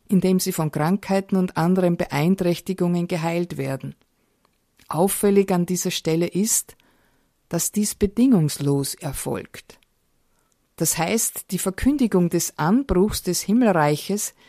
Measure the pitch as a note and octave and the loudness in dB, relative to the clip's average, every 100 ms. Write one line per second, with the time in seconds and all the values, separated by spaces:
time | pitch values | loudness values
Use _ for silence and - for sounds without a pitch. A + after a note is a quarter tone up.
0 | - F#3+ F#3 F#3 F#3+ F3+ D#3 - D#3 G3 | -2 2 2 2 0 -2 -2 0 0 0
1 | - G3 G3 F#3+ F3+ - E3 F#3 F3+ E3+ | 0 -2 0 -2 0 0 2 2 2 0
2 | F3 C#3+ D#3+ F#3+ F3 E3+ - F#3 F3 F3 | -2 0 2 2 0 -2 -4 -2 0 0
3 | F3 F3 E3 E3+ F3 D3+ C3+ C3+ C#3 - | -2 -4 -2 -4 -4 -6 -6 -6 -10 -14
4 | _ _ _ _ _ _ _ _ - D#3 | _ _ _ _ _ _ _ _ -6 0
5 | F#3+ - G3+ G3 G3 F3+ F3 F3+ F#3 - | 0 2 2 4 4 2 0 -2 -4 -4
6 | - D#3+ E3+ F3 A3 - - - _ _ | -2 0 0 0 0 -2 -4 -12 _ _
7 | _ _ _ _ - F3 - - G#3 - | _ _ _ _ -8 -6 -4 -2 -4 0
8 | G3+ G#3+ C4 G#3+ D3+ - C#3+ C#3 C#3 - | -2 2 4 4 2 0 0 0 -2 -6
9 | D3 C3 - G#2 - - - - _ _ | -10 -8 -6 -6 -8 -16 -20 -20 _ _
10 | _ _ _ _ _ _ _ - D#3+ - | _ _ _ _ _ _ _ -4 -2 0
11 | E3 A3+ - - - F3 G3 F#3+ B3 D4 | 0 0 -2 -6 -8 -6 -4 0 0 2
12 | A#3 F#3 E3+ F3 - - D3+ A#3 C#4 F3+ | 2 2 2 0 -4 -2 2 2 2 2
13 | G#3 - - F3 - A3+ A#3+ F3 D3 D3 | 2 0 -4 -4 0 2 4 4 2 0
14 | - G3+ - - | -2 -6 -6 -12